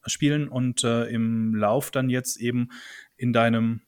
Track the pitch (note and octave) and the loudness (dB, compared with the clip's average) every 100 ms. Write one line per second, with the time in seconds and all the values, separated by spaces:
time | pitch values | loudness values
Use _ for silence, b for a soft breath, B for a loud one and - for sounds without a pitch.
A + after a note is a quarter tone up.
0 | - - C#3+ D3+ C#3+ B2+ B2+ A#2+ A#2+ A#2 | -8 0 2 2 -2 -2 -2 0 0 0
1 | A#2 A#2 A2+ A2+ A2 G#2+ G#2 B2 C#3 C3+ | 0 0 0 0 0 2 2 2 0 -2
2 | C3 B2+ B2+ - A#2+ B2 A#2+ B B B | 0 0 -2 -4 -2 0 -2 B B B
3 | B - B2 A#2 A#2 A2+ A2+ A2+ | B -6 0 4 4 4 0 -2